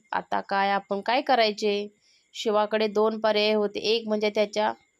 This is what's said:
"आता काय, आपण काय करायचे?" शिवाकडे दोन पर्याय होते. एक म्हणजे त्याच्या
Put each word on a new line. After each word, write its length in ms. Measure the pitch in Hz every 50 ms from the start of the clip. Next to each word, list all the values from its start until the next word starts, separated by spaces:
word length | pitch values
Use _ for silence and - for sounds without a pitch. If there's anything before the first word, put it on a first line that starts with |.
| _ -
"आता 300 | - 185 175 - 202 202
काय, 280 | 190 - 196 196 196 196
आपण 320 | 196 196 196 - 202 202
काय 200 | 196 - 233 277
करायचे?" 680 | 285 277 262 233 226 214 208 214 214 208 202 202 208 208 _ _ _ _ _ _ _ _ _ -
शिवाकडे 500 | - 226 208 208 214 208 214 214 220 214
दोन 320 | 202 214 214 220 220 220
पर्याय 340 | 220 214 208 208 208 214 214
होते. 260 | 214 208 202 202 208
एक 280 | - 208 220 233 220 214
म्हणजे 220 | 214 208 208 214
त्याच्या 440 | 208 214 208 208 214 208 208 220 233 - _ _ _ _